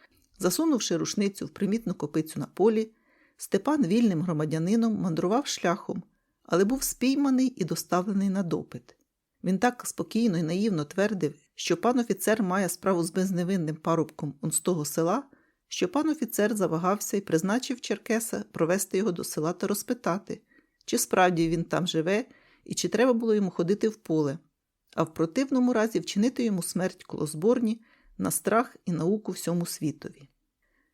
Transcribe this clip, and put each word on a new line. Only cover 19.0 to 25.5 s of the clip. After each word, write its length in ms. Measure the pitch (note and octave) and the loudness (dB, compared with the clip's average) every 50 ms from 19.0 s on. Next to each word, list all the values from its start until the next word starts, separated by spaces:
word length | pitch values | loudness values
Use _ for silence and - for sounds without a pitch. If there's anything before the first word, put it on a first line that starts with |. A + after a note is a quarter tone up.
| G#3 G#3 | 0 0
до 120 | F3 - - | -2 -4 -6
села 280 | - - D#3+ D3+ E3 | -6 -4 -2 -2 -2
та 140 | F3 - G3+ | -2 -2 -2
розпитати, 760 | G3 G#3 G#3 - - B3 - - F3 E3+ G3 - - - - _ _ _ _ _ _ _ _ _ | -2 -2 -2 -4 -4 -6 -2 -2 -2 -2 -2 -4 -10 -12 -14 _ _ _ _ _ _ _ _ _
чи 140 | - - A#3 | -4 -2 -2
справді 500 | - - A3+ F#3 F3+ F3+ F3 E3 E3 E3 | 0 2 4 4 4 4 4 2 2 2
він 160 | E3+ E3 E3 | 0 -2 -2
там 220 | - - D3 F3+ | -2 -2 -2 0
живе 380 | F3 - D#3+ D3+ F3+ G3+ A3 B3+ - _ _ _ _ _ _ - | 0 0 0 0 2 0 0 -2 -6 _ _ _ _ _ _ -12
і 100 | - - | -8 -4
чи 140 | - - F3 | -4 -2 0
треба 240 | - G#3 B3 C4 | 2 2 4 4
було 220 | B3 A3+ A#3 A3+ G#3+ | 4 2 2 2 2
йому 160 | G#3 G3 F3+ | 2 2 0
ходити 380 | - - E3+ E3 G#3 G#3 A3+ A3 | 0 0 0 0 0 2 0 -2
в 80 | G#3+ | -2
поле, 420 | - - - E3 D#3 D3 C#3 C#3+ - - _ _ _ _ _ _ _ _ _ - | -4 -4 0 0 2 2 0 -2 -6 -12 _ _ _ _ _ _ _ _ _ -2
а 80 | - | -2
в 120 | D#3+ D#3 - | -2 -2 0
противному 580 | - D#3+ E3 - B3+ C4+ C4 | -2 -2 0 0 0 0 2